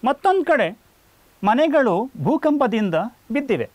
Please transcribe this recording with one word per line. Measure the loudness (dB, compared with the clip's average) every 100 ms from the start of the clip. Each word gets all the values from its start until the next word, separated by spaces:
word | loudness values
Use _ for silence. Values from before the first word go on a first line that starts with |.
| -2
ಮತ್ತೊಂದ್ | -2 0 0 2
ಕಡೆ | 0 0 -4 _ _ _ _ _ _
ಮನೆಗಳು | 0 2 2 2 2 0 -2 -4
ಭೂಕಂಪದಿಂದ | -2 0 0 0 0 0 -2 -2 -4 -10 _
ಬಿದ್ದಿವೆ. | -6 -2 -4 -4